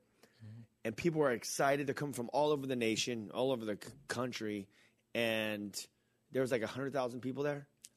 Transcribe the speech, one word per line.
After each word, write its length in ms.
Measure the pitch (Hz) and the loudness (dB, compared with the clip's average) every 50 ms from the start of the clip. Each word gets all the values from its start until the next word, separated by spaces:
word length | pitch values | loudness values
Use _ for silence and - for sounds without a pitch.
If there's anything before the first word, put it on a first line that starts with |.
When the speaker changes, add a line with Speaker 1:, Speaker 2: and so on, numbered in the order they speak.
| _ _ _ _ - - _ - 110 | _ _ _ _ -20 -20 _ -20 -18
Speaker 1:
Mm-hmm. 160 | 107 110 117 113 - _ _ - | -16 -16 -16 -18 -20 _ _ -4
Speaker 2:
And 140 | 113 113 | -4 -2
people 240 | - - 170 160 156 | 0 0 2 4 4
are 100 | 147 135 | 4 4
excited. 560 | 120 104 - - - - 151 135 143 143 143 | 4 2 -2 -2 0 4 4 4 4 4 2
They're 60 | 131 127 | 0 -2
coming 180 | - 147 147 120 | -2 -2 -4 -2
from 160 | 120 120 117 - | -4 -4 0 2
all 180 | 135 147 151 | 4 4 4
over 160 | 151 143 135 | 4 2 0
the 80 | 135 131 | 0 0
nation, 560 | 123 117 110 110 - - 131 123 113 107 90 71 | 2 2 4 4 2 0 0 -2 -4 -6 -4 -2
all 200 | 101 127 135 135 | 0 2 2 2
over 100 | 117 113 | 0 0
the 140 | 107 104 92 | -2 -4 -4
c-, 100 | - - - - - - | -6 -12 -16 -12 -10 -6
country. 580 | - - 127 127 113 - 110 107 104 104 98 - _ - - _ _ _ _ _ - | -4 -2 -2 -2 -4 -4 -4 -4 -4 -4 -6 -8 _ -20 -20 _ _ _ _ _ 0
And 580 | 117 117 113 110 110 110 107 107 104 104 101 92 - - - _ _ _ _ _ _ _ _ - | 2 2 2 2 2 0 -2 -2 -4 -6 -6 -8 -10 -12 -12 _ _ _ _ _ _ _ _ -2
there 80 | 127 | 0
was, 100 | 135 120 | 2 2
like, 120 | 131 117 110 | 2 0 0
a 40 | |
hundred 240 | 107 - 127 139 135 | -2 -2 -4 -4 -2
thousand 300 | 127 139 127 120 123 127 | 0 0 -2 -2 -2 -4
people 220 | 113 131 127 131 143 | -6 -4 -2 -2 0
there? 220 | 147 143 143 143 - _ _ - - _ | -2 -2 -4 -8 -14 _ _ -20 -20 _